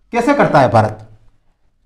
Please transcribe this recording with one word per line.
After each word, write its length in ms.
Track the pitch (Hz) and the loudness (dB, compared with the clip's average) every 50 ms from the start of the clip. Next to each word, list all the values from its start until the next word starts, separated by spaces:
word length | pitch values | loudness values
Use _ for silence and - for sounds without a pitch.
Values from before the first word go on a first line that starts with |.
| _ _ - | _ _ -6
कैसे 220 | 240 233 285 285 | -4 -2 -2 0
करता 260 | - 190 151 - 147 | 0 0 0 2 2
है 100 | 135 120 | 2 2
भारत, 380 | - 110 110 - - - - - - - _ _ _ _ _ _ _ _ _ _ _ _ _ | 2 0 0 0 -4 -10 -20 -20 -20 -20 _ _ _ _ _ _ _ _ _ _ _ _ _